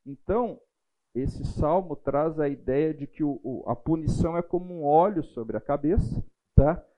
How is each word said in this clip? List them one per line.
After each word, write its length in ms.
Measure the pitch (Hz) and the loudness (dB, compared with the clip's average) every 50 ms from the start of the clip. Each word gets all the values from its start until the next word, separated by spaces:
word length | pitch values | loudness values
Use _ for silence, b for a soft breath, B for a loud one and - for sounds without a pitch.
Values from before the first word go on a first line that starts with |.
| _ | _
Então, 520 | 143 139 - _ - 190 240 247 208 - - _ _ _ _ _ _ _ _ _ _ - | -16 -16 -10 _ -2 0 0 -2 -2 -6 -12 _ _ _ _ _ _ _ _ _ _ -6
esse 300 | 120 135 - - - - | -4 -4 -4 -4 -4 -6
salmo 500 | - - - 156 147 165 190 185 165 143 | -6 -2 -2 0 2 2 0 0 -4 -8
traz 460 | - - 139 135 143 156 165 151 156 | -6 -4 -2 0 0 0 0 -2 -2
a 80 | 147 143 | -2 -2
ideia 460 | 139 123 - 131 131 143 156 156 151 | -4 -4 -4 0 0 2 2 0 -2
de 120 | 139 139 | -4 -10
que 160 | - - - | -10 -6 -2
o, 160 | 156 143 139 - - | -2 -2 -2 -4 -6
o, 180 | 135 123 - - | -8 -8 -6 -6
a 100 | 104 117 | -6 -6
punição 640 | - - 151 165 165 156 - - - - 165 165 170 | -4 -2 -2 -2 0 0 0 0 0 0 0 0 -2
é 40 | |
como 300 | 170 - - 175 180 180 | -2 -2 -4 -4 -4 -6
um 120 | 180 165 147 | -8 -2 2
óleo 380 | 143 151 160 175 214 202 165 | 4 6 6 6 4 2 -2
sobre 320 | - - - 123 113 113 110 107 | -4 -6 -8 -8 -6 -6 -6 -6
a 20 | |
cabeça, 640 | - - 143 143 143 151 196 156 - - - - - - _ _ _ _ _ | -4 -4 -4 -2 0 2 2 2 0 0 -2 -4 -6 -6 _ _ _ _ _
tá? 260 | - 135 151 170 - - _ _ | 6 6 6 4 -2 -6 _ _